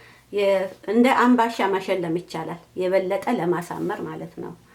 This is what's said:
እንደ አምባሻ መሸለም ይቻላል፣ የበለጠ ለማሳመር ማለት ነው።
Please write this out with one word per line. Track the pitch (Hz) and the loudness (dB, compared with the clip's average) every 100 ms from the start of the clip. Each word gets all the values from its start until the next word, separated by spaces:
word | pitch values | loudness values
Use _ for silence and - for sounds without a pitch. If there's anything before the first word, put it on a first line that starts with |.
| - - _ 202 196 190 190 - - | -20 -20 _ 0 2 2 0 -6 0
እንደ | 226 254 - | 4 4 4
አምባሻ | 247 233 233 247 196 | 4 4 2 0 0
መሸለም | 190 196 190 170 170 | 0 -2 -2 -2 -4
ይቻላል፣ | - 165 160 170 - - | -4 -8 -8 -10 -12 -6
የበለጠ | 185 190 185 196 - | 0 0 0 -2 -2
ለማሳመር | 214 170 170 175 175 170 208 | 0 0 -2 -4 -6 -6 -6
ማለት | 156 160 170 - | -8 -10 -12 -12
ነው። | - 170 _ | -14 -14 _